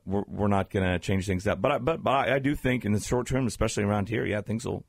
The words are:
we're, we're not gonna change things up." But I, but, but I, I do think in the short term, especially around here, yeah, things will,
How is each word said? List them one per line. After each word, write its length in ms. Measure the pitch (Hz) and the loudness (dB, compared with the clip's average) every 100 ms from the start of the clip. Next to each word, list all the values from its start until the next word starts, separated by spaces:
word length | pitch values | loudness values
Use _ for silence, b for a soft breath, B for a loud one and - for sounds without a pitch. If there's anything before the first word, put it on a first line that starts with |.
we're, 200 | 92 101 - | -4 -4 -4
we're 220 | 95 101 | -2 2
not 200 | 98 95 | 2 2
gonna 300 | 101 92 90 | 0 2 0
change 300 | - 98 92 | 0 -2 0
things 180 | 92 101 | 0 0
up." 160 | 90 | 0
But 80 | 131 | 0
I, 80 | 135 | 0
but, 240 | 127 165 | 0 0
but 80 | 110 | 2
I, 240 | 135 120 | 2 2
I 40 | 139 | 2
do 160 | 135 135 | 0 0
think 280 | 131 123 | 0 0
in 60 | 101 | 0
the 80 | 104 | 0
short 300 | - 123 120 | 0 -2 0
term, 180 | 131 120 | 0 0
especially 380 | - 110 - | 0 0 2
around 240 | 101 104 101 | 2 2 0
here, 180 | 113 98 | -2 -2
yeah, 140 | 104 | -2
things 260 | 104 110 98 | -2 -4 -4
will, 180 | 98 | -6